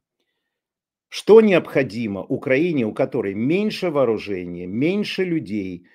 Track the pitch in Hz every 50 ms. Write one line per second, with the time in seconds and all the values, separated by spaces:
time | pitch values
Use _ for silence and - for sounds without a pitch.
0 | _ _ _ _ _ _ _ _ _ _ _ _ _ _ _ _ _ _ _ _
1 | _ _ - - - - 202 226 220 208 185 160 - - - 156 135 104 95 117
2 | 120 104 98 95 - - 139 123 - 135 131 135 165 180 160 139 113 107 107 -
3 | 135 135 - 127 101 98 98 104 113 135 165 196 214 214 214 - 190 175 147 143
4 | 131 117 110 104 - 98 101 90 90 90 87 85 90 90 95 117 139 170 190 208
5 | 202 - - - 190 180 170 160 127 90 104 104 98 92 90 90 - _